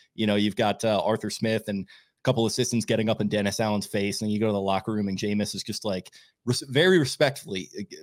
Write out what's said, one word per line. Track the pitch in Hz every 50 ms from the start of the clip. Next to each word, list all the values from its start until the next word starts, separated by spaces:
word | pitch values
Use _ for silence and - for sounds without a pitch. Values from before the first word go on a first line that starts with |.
| _ _ _
you | - 107
know, | 107 104
you've | 104 104 104 95
got, | - 110 104 101 - 113
uh, | 110 104 95
Arthur | - 107 113 110 107 101
Smith | - - 117 110 113 107 - 107
and | 101 98 92
a | - - - _ _ _ _ -
couple | 131 131 190 226
assistants | 208 - 131 123 - 123 113 -
getting | - 113 113 107 110
up | 107 -
in | 110 101
Dennis | 107 104 101 98 - -
Allen's | 110 107 104 101 -
face, | - - 101 101 101 95 -
and | 110 107
you | 104 104
go | 110
to | 110
the | 101 98
locker | 98 98 95 95 - 113
room, | 107 107 101 98
and | 95 92
Jameis | 107 104 104 104 104 - -
is | 95
just, | - 113 104 - -
like, | 107 92 92 - - - - - _ _ _ -
res-, | 117 120 - 151 135
very | 131 147 180 185 190 165
respectfully, | 139 - - - 147 135 135 - - - 98 95 - - - 98 101 - - -